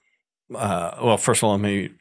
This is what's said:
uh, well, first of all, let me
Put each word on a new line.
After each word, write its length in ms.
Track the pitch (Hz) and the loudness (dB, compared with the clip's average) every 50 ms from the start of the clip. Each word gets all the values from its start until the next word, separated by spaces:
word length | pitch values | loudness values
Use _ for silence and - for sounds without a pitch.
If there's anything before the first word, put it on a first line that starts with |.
| _ _ _ _ _ _ _ _ _ - - | _ _ _ _ _ _ _ _ _ -16 -10
uh, 440 | - 110 101 92 87 85 85 - - 123 | -6 -4 -2 -2 -2 -4 -6 -6 -2 2
well, 140 | 120 107 | 2 2
first 240 | - - - 113 - - | 4 2 2 2 2 2
of 20 | |
all, 80 | 107 101 | 2 2
let 80 | 98 | 0
me 300 | 104 101 101 101 92 87 - _ | 0 0 -2 -2 -4 -6 -10 _